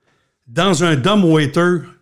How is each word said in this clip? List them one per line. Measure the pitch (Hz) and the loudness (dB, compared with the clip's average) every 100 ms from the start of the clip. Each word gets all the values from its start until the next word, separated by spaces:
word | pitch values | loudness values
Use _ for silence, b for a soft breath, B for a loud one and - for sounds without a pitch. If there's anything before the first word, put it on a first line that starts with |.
| _ _ _ _ - | _ _ _ _ -12
dans | 120 190 151 | -4 0 0
un | 170 143 | 0 0
dumb | 180 208 | 0 2
waiter | 170 156 143 170 175 180 - - | 2 2 0 -2 -2 -2 -8 -20